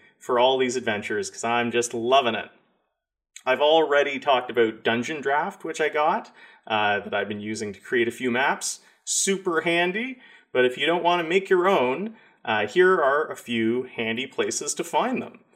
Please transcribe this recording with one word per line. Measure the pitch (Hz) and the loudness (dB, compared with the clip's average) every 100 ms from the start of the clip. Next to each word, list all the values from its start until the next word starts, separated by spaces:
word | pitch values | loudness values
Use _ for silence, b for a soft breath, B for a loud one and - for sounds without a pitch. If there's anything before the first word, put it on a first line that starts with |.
| b b | b b
for | - 123 | -2 2
all | 127 131 | 4 2
these | 127 123 | 0 -2
adventures, | 113 104 - 107 95 | -2 -4 -4 -4 -6
'cause | - | -6
I'm | 117 120 120 | -2 0 0
just | 120 117 | 0 -2
loving | 117 117 135 120 | -4 2 4 2
it. | 107 - _ _ _ _ _ _ _ _ - - | -2 -8 _ _ _ _ _ _ _ _ -8 -2
I've | 131 | 2
already | 147 160 147 143 143 135 | 4 4 4 2 2 0
talked | 147 127 - | 0 0 2
about | 120 110 - | 2 2 0
Dungeon | 120 117 120 156 | -2 -2 -2 -4
Draft, | 139 143 180 - | -2 0 -2 -6
which | 165 156 | -10 -2
I | 151 | -2
got, | 151 156 220 - B B B - | 2 0 0 -6 B B B -4
uh, | 110 104 101 | 0 2 0
that | 101 | -2
I've | 104 101 | -4 -4
been | 104 | -6
using | 104 110 104 | -8 -8 -8
to | 95 | -10
create | - 123 117 | -2 0 0
a | |
few | 117 131 | -2 -2
maps. | 120 147 151 - - b b | 0 0 0 -6 -10 b b
Super | - - 196 190 185 160 | -6 -2 0 -2 -2 -2
handy, | 170 170 180 202 254 254 B B B | 0 0 0 -2 -8 -12 B B B
but | 127 | 2
if | 127 139 | 2 2
you | |
don't | 147 175 | 0 2
wanna | 170 175 | 2 0
make | 160 190 190 | 2 0 2
your | 180 185 | 2 4
own, | 175 127 147 220 B B B | 2 2 -2 -6 B B B
uh, | 120 107 107 | -2 -2 0
here | 180 185 185 | 4 4 4
are | 139 147 151 | 2 2 -2
a | - | -8
few | - 117 113 123 | -6 -2 0 0
handy | 127 - 110 113 - | -4 -6 -4 -4 -6
places | - 107 - - | -4 -4 -4 -6
to | - | -6
find | - 151 233 233 | -4 -2 0 -4
them. | - - _ | -8 -16 _